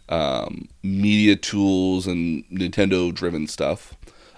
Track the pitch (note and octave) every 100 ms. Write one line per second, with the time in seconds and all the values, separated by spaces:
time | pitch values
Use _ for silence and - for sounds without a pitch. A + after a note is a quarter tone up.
0 | - E2 C#2+ B1 - - - - G2 G2
1 | G#2 G#2 G#2+ G2 - G2+ G2 F#2 F#2+ F#2
2 | F#2 F2 E2+ D2+ - F#2 F2+ G#2 F#2+ F#2
3 | F2 - F2 E2 D2+ - C#2+ F#2 - -
4 | - - -